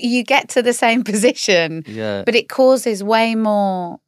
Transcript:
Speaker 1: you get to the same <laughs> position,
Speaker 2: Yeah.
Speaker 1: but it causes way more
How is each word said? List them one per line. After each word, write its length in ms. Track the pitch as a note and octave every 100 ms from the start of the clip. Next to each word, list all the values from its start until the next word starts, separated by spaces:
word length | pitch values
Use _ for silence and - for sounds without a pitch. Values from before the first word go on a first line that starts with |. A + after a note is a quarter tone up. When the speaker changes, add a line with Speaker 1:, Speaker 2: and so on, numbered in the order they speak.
Speaker 1:
you 220 | A#3+ B3
get 240 | A3 C4+ -
to 120 | B3+
the 100 | A#3+
same 320 | A#3+ A#3 A#3
<laughs> 80 | G#3+
position, 720 | G#3 A#3+ - - F3 D#3+ D#3+ D3+
Speaker 2:
Yeah. 380 | A2 G#2+ G2+
Speaker 1:
but 100 | D3+
it 140 | A3+ -
causes 540 | - C4 C4 B3+ G3+
way 320 | G3+ A3+ A3+ A3+
more 640 | A3 G#3 G3 F#3 E3+ -